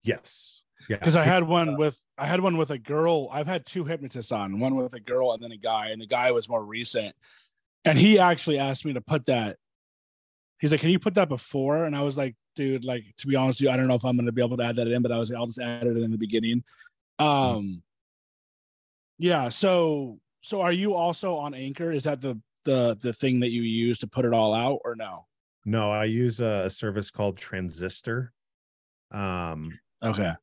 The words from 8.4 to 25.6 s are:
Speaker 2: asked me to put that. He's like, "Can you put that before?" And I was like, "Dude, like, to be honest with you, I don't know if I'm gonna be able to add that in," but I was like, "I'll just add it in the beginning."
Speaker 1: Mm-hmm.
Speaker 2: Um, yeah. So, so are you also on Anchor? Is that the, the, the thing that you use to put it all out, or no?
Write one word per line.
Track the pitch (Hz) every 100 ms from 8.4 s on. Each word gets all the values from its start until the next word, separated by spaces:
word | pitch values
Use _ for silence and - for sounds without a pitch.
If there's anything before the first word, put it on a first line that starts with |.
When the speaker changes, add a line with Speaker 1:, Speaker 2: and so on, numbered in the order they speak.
| - 143
Speaker 2:
asked | 139 131 156
me |
to | 127
put | - 151 127
that. | 123 107 - _ _ _ _ _ _ _ _ _ _
He's | 151
like, | 151
"Can | 160
you | 190
put | 220
that | 190 170
before?" | 127 - 143 135 151 165
And | 143
I |
was | 143 135
like, | 135 113 _ -
"Dude, | 139 131
like, | 127 123 104 -
to | 135
be | 135
honest | 131 123
with | 135
you, |
I | 127
don't | 131
know | 123
if |
I'm | 127 123
gonna | 120
be | 117
able | 120 123
to |
add | 117 117
that | 117
in," | 123
but | 117
I | 117
was | 110
like, | 120
"I'll | 117
just | 117
add | 120 120 120
it | 117
in | 113
the | 110
beginning." | 107 110 113 120 - _ - _ _ -
Speaker 1:
Mm-hmm. | 151
Speaker 2:
Um, | 143 127 113 98 90 _ _ _ _ _ _ _ _ _ _ _ _ _ _
yeah. | 175 165 123
So, | - 196 180 160 147 131 107 _ _
so | - 202
are | 175
you | 180 202 180
also | 170 170 190 160
on | 147
Anchor? | 131 135 139 170
Is | 151 151
that | 139
the, | 135 113 _ _ -
the, | 131 120 104
the | 123
thing | 113 139 127
that | 120
you | 120
use | 117 113 117 113
to | 110
put | 131 120
it |
all | 117 110
out, | 110 123 139
or | 123 113
no? | 104 85 _ _ _ _